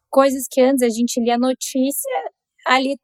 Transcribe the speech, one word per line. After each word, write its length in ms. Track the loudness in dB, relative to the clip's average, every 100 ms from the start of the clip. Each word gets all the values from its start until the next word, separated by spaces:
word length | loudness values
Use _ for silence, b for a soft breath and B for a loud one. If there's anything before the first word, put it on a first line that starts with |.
| _
coisas 360 | 2 2 2 -4
que 120 | 2
antes 220 | 2 4
a 60 | 0
gente 320 | 0 -2 0
lia 160 | 0 0
notícia, 920 | 0 -2 -4 -2 -2 -2 -6 -6 -8 _ _ _
ali 320 | 0 2 0 -4